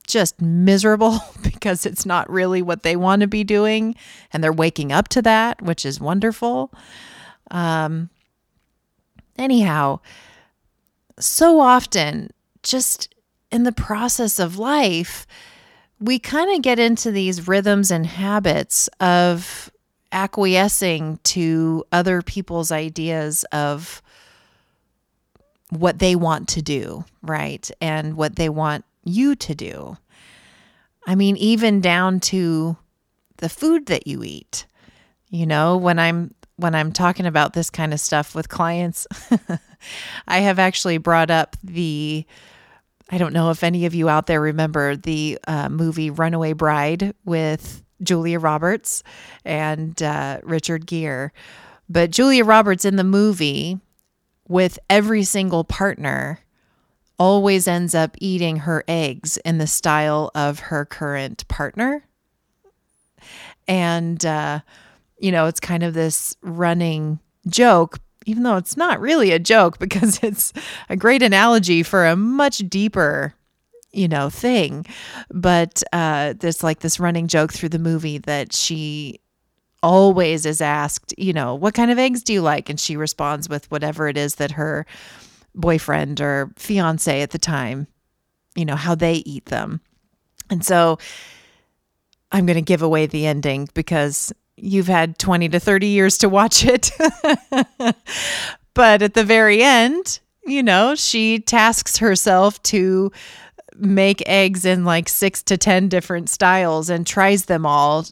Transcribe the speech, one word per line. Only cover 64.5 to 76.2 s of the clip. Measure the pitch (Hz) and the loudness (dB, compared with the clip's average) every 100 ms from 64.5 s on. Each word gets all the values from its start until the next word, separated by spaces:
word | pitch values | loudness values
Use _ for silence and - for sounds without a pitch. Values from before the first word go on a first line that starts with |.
| 147 - - _ _ _ _ | -6 -10 -20 _ _ _ _
you | 196 | 0
know, | 170 160 | 2 2
it's | - | -2
kind | - 175 | -4 -2
of | 170 | -2
this | 160 160 - - - | -2 -2 -2 -6 -10
running | 180 165 175 170 170 156 151 156 - _ 185 | -10 -2 0 2 0 -2 -4 -6 -10 _ -4
joke, | - 240 185 165 - - _ - | 4 6 6 4 -4 -20 _ -6
even | 220 | -2
though | 247 196 | 0 0
it's | 180 - | -2 -4
not | 349 - | -2 -2
really | 247 320 202 | 0 2 4
a | 165 | 2
joke | 170 220 175 - | 4 6 6 2
<laughs> | |
because | 185 196 214 190 | -4 0 0 2
it's | 226 202 - - - - - | -2 -2 -6 -8 -14 -16 -8
a | 185 | 0
great | 214 262 | 4 4
analogy | 233 196 226 226 175 170 | 6 6 6 4 4 2
for | 165 190 165 | 2 4 4
a | 175 | 2
much | 220 269 285 - 190 | 0 2 0 0 -4
deeper, | 190 214 202 151 147 143 - _ _ _ _ _ | -2 0 0 0 0 -6 -10 _ _ _ _ _
you | - 180 | -2 -2
know, | 151 139 | 0 -4
thing. | - 240 247 156 143 160 - - - - | -2 0 0 0 -6 -12 -18 -18 -18 -12
But, | 180 180 175 170 - - | -2 4 4 2 -4 -4
uh, | 175 160 147 | -2 0 0